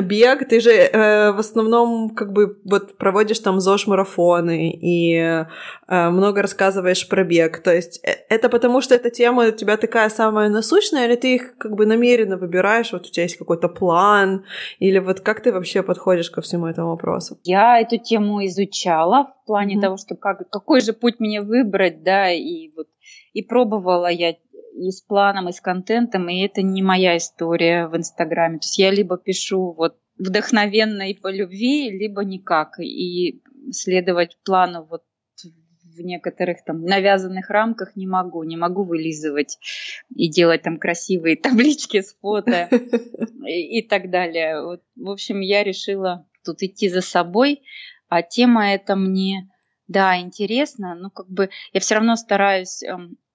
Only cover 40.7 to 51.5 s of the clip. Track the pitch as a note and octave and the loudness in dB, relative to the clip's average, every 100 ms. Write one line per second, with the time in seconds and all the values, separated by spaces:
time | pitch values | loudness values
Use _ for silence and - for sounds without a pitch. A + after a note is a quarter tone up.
40.7 | E3 - E3+ - F#3 E3 D#3 - A3 C#4 | -6 -4 -6 -4 -2 0 0 2 4 4
41.7 | C#4+ - G3+ F#3+ _ G3 G#3 G#3 F3+ F3 | 2 -2 -2 -4 _ -4 -2 0 -2 2
42.7 | A#3+ B3 A#3 A#3 - A3 - - E3 D#3 | 0 0 -4 -6 -10 -12 -12 -8 -6 -4
43.7 | A3+ A3+ G3+ F#3 F3+ F3 E3 D#3+ D#3 D3+ | -6 -2 -4 -2 -4 -2 -2 -4 -4 -8
44.7 | F3 _ - F#3+ G3 - G3 F#3+ G3+ G#3 | -12 _ -14 -12 -10 -8 -6 -2 0 -2
45.7 | F#3+ - G3 F#3+ F3+ - _ - E3 F#3 | -6 -8 -4 -4 -6 -12 _ -14 -8 -8
46.7 | - G3+ F3+ F#3 F3+ F3 F#3+ C#4 C#4+ - | -4 -2 -2 -2 -2 0 2 0 0 -8
47.7 | - - _ _ E3+ E3+ - B3 A#3 G3+ | -20 -20 _ _ -4 -2 2 4 4 2
48.7 | G3 - G3 F#3+ F#3+ F#3+ G3 F#3+ _ _ | -2 -2 -2 0 0 -2 -4 -10 _ _
49.7 | _ _ F#3+ F#3+ F#3 F3+ - G3+ A#3 D4 | _ _ 0 2 2 -2 -8 -4 -2 -2
50.7 | - F#3 E3+ F#3+ - F#3 F#3 F#3+ | -4 -12 -10 -14 -18 -12 -4 -4